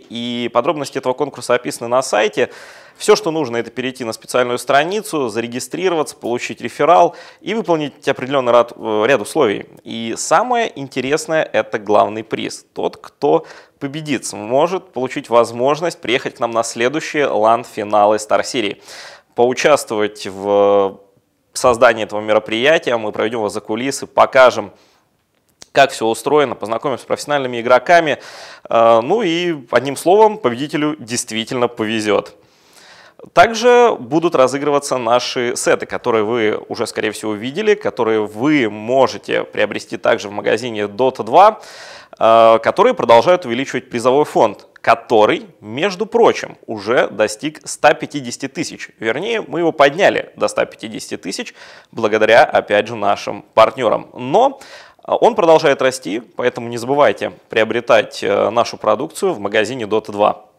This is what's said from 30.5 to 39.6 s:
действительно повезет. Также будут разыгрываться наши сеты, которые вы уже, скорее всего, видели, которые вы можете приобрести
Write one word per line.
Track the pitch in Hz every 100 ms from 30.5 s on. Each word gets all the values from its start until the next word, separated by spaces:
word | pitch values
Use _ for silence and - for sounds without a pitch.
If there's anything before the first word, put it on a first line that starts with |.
| 117 147 147 151 -
действительно | 113 117 - 110 113 131 120
повезет. | - 107 113 107 101 - _ _ _ _ _ - - - _ -
Также | 170 208 220 247 240 233 -
будут | 120 160 165
разыгрываться | 151 127 139 147 143 - 127
наши | 117 120 - 131 120 -
сеты, | 175 123 -
которые | 95 127 113
вы | 104 120 107 - -
уже, | 110 107
скорее | - 107
всего, | 104 110
видели, | 104 123 156 214
которые | 208 104 - 110 110 104
вы | 107 143 151 110
можете | 104 110 135 123 101 - 113
приобрести | - 101